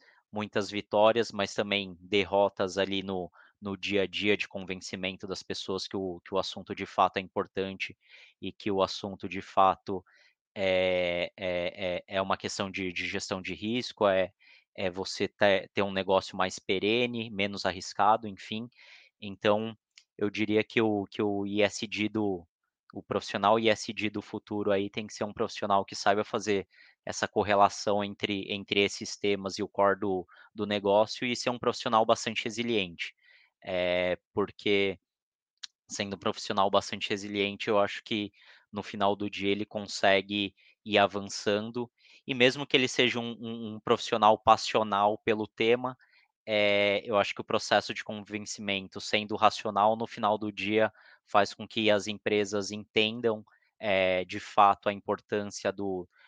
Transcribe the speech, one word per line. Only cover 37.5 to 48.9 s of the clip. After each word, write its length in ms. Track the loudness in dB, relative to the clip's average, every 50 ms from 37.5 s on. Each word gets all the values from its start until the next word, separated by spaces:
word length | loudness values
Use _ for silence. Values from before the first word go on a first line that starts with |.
| -4 -4 -2 0
eu 80 | 2
acho 260 | 2 2 0 -2 -8 -8
que 280 | -6 -4 -4 -4 -6 -10 _ -20 -20 -20 -20 _ _
no 100 | -10 -10
final 340 | -10 -8 -4 0 0 0 0
do 140 | 0 -4 -6
dia 220 | -6 -4 -2 0
ele 140 | 0 0 -2
consegue 880 | -6 -8 -10 -8 -8 -6 0 4 4 4 4 2 0 -2 -2 -2 -4 -6 _ _ _ _ _ _
ir 140 | 2 4
avançando, 920 | 4 4 4 2 -4 -8 -8 -10 -4 -2 0 0 0 -2 -4 -6 -6 -8 -8 _ _ _ _ -20 _ _
e 80 | -8 2
mesmo 320 | 4 4 4 4 2 -2
que 100 | 2 2
ele 120 | 2 2
seja 320 | 2 2 2 2 2 2 -2
um, 180 | -4 -6 -8 -8
um, 360 | -8 -8 -8 -8 -8 -10 -10
um 40 | -8
profissional 580 | 0 0 0 0 2 -2 2 4 6 6 6
passional 800 | 6 _ 6 6 6 4 0 0 0 2 2 2 4 4 2 2 0
pelo 280 | _ 0 0 0 -2
tema, 480 | -6 _ 0 2 2 4 2 0 -6 -8 -10 _ _ _ _ _ _ _ _ _
é, 560 | -2 2 2 4 4 4 4 4 4 2 0 0
eu 120 | 2 2
acho 160 | 2 2 2 -2
que 80 | -8
o 40 | -6
processo 480 | -2 -2 -2 2 2 2 2 2 0 -6
de 100 | -8 -8
convencimento, 960 | -10 -12 -12 -10 -8 -10 -8 -8 -10 -12 -8 -4 -4 -4 -4 -6 -8